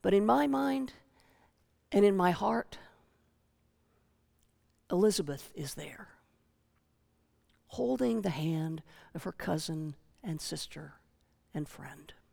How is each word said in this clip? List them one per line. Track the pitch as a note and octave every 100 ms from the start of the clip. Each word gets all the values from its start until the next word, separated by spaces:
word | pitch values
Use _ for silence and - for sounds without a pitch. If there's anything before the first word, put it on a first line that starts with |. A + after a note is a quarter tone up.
But | G3
in | G3 G#3+
my | B3+ D4
mind | C4+ C#4 C4+ B3+ - _ _ _ _ _ _ _ _ _
and | G3 G3+
in | F#3+
my | F3+
heart, | E3 G#3 A3+ - - - _ _ _ _ _ _ _ _ _ _ _ _ _ _ _ _ _ _ _ _
Elizabeth | F3 G#3+ G#3 D3 C#3 -
is | - C#3 -
there, | D3+ - G3+ - _ _ _ _ _ _ _ _ _ _ _ _ _ _ _
holding | - B3 B3+ B3 A3+
the | G3
hand | C#3 D#3 D#3+ D#3+ D#3+ - - -
of | D#3+
her | C#3
cousin | - - D#3+ - D#3+ D#3 C#3+ _ _
and | G#3+ D#3
sister | - D3 - D3+ C3 - _ _ _ _ _
and | D3+ D3
friend. | - C3+ B2+ D3 - _